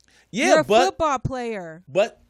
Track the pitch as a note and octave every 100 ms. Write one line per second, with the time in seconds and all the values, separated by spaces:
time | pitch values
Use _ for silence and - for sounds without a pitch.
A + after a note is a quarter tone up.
0 | _ _ _ G3+ D#4+ E4 D4 G#3+ F4 -
1 | D#4+ C4 - C4 A#3+ G#3+ E3+ D#3+ F#3 D3
2 | A3 - _